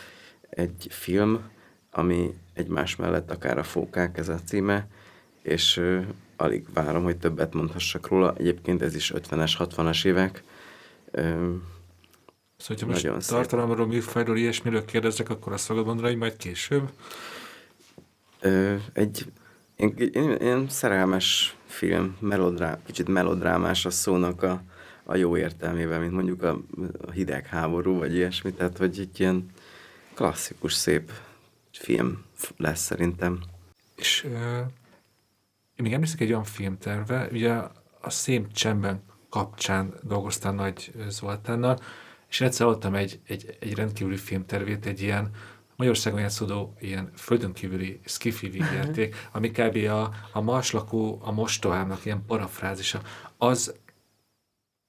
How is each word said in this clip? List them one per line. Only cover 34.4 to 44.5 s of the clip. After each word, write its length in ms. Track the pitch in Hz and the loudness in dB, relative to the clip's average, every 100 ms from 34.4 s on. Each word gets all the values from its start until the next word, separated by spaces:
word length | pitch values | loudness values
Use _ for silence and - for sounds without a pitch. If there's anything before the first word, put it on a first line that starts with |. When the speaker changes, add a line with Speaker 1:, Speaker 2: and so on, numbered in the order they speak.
| 120 123 127 - _ _ _ _ _ _ _ _ _ - | -4 -4 -4 -8 _ _ _ _ _ _ _ _ _ -4
Speaker 2:
én 100 | 113 | 0
még 60 | |
emlékszek 280 | 135 160 - | 2 0 2
egy 100 | 113 | 2
olyan 140 | 113 | 2
filmterve, 840 | 104 - 98 95 107 104 104 127 123 | 0 -4 -4 -4 -4 -4 0 -2 -2
ugye 200 | 117 117 117 82 - _ _ | 0 2 2 -2 -12 _ _
a 100 | - | -6
Szép 420 | - - 123 107 | -2 0 0 0
Csendben 500 | - 110 107 101 95 - - _ | 0 2 2 0 -2 -8 -20 _
kapcsán 640 | - 107 - - 95 95 - | -4 -4 -4 0 0 0 -6
dolgoztál 500 | 104 101 104 - 101 | -4 -4 -2 -4 -2
Nagy 400 | 98 98 92 - 113 101 | -2 -2 -6 -12 -10 -10
Zoltánnal, 720 | 101 101 104 - 117 123 131 - - - - _ | -6 -6 -6 -2 2 2 2 -2 -18 -20 -20 _
és 120 | - | 0
én 60 | 127 | 2
egyszer 200 | - 120 | 4 4
hallottam 280 | 110 98 | 4 2
egy, 260 | 98 98 - - | 0 -2 -6 -10
egy, 300 | 98 - - | -10 -10 -10
egy 140 | 110 | -6
rendkívüli 420 | 104 110 104 95 95 | -2 -2 -2 -4 -4
filmtervét, 680 | - 95 92 | -4 -6 -4